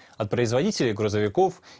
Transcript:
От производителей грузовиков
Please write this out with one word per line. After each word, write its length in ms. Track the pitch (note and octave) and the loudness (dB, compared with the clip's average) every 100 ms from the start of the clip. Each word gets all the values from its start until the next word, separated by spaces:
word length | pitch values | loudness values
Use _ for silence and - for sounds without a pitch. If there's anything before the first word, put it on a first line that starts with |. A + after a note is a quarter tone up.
| - - | -14 -8
От 120 | G#2 | -4
производителей 600 | A2+ A#2 A#2+ F#3+ G#3+ C3 | 0 0 0 0 0 -2
грузовиков 720 | G2+ G#2+ G#2 G#2 C3 F#3 F3+ - | 0 -2 0 0 2 0 0 -16